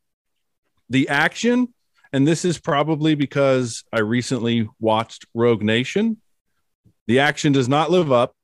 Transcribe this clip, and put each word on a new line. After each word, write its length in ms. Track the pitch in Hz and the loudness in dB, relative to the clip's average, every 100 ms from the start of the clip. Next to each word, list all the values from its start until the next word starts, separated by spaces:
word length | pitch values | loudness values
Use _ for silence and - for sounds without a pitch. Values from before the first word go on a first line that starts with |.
| _ _ _ _ _ _ _ _ - | _ _ _ _ _ _ _ _ -4
The 180 | 131 - | -2 0
action, 640 | 143 170 - 233 247 247 _ _ _ _ | 0 -2 -2 -2 0 -2 _ _ _ _
and 140 | 135 143 | 0 0
this 180 | 160 | 0
is 140 | 180 151 | -2 -4
probably 560 | - 143 147 151 160 | -2 -2 -2 0 0
because 680 | 147 135 143 139 131 123 - - | 0 -2 0 2 2 -2 -8 -6
I 80 | 113 | -4
recently 680 | 107 123 - 123 117 117 107 - | 0 -2 -2 -4 -2 -2 -4 -4
watched 460 | 110 110 113 - - | 0 0 -2 -12 -12
Rogue 300 | 117 120 110 | 0 0 2
Nation. 580 | 107 113 127 196 226 220 _ _ _ _ _ _ _ _ - | 0 -2 -2 -2 -2 -4 _ _ _ _ _ _ _ _ -2
The 140 | 123 | 2
action 320 | 147 147 156 | 2 2 0
does 160 | 135 123 | 2 2
not 220 | 147 156 | 0 2
live 180 | 180 151 | 0 2
up 240 | 120 127 _ | 2 0 _